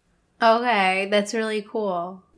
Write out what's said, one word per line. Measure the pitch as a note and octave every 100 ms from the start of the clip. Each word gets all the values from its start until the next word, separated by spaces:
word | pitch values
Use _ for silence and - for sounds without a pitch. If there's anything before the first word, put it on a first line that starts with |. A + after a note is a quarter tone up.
| _ _ _ _
Okay, | A#3 A3+ B3 G#3+ F#3+ F#3+ G3
that's | G#3 G3+
really | A#3 A3 G#3+
cool. | G#3 A3+ G#3 F3 F3 F#3+ _